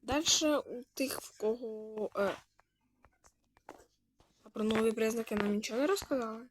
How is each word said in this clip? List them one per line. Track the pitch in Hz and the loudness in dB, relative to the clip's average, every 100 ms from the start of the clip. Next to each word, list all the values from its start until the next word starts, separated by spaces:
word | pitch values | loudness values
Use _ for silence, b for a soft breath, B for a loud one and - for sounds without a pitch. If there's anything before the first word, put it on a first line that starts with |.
Дальше | 220 277 330 - 311 285 | 0 0 4 4 4 2
у | - 247 247 | 0 -10 -10
тих, | - 269 - | -4 -4 -4
в | - - | -10 -4
кого, | 214 240 240 220 214 214 208 - | -2 -2 -6 -10 -10 -6 -6 0
е, | 196 - - _ _ _ _ _ _ _ - _ _ _ - - - _ _ _ _ _ | -2 -2 -12 _ _ _ _ _ _ _ -20 _ _ _ -20 -20 -20 _ _ _ _ _
а | - | -14
про | - | -2
нові | 220 220 226 | 2 4 4
признаки | 220 220 233 220 208 | 4 0 0 -2 0
нам | 208 | 2
нічого | 208 214 226 | 0 0 0
не | 294 | 2
розказали? | 392 - 277 226 220 247 | 2 0 -2 -2 -8 -14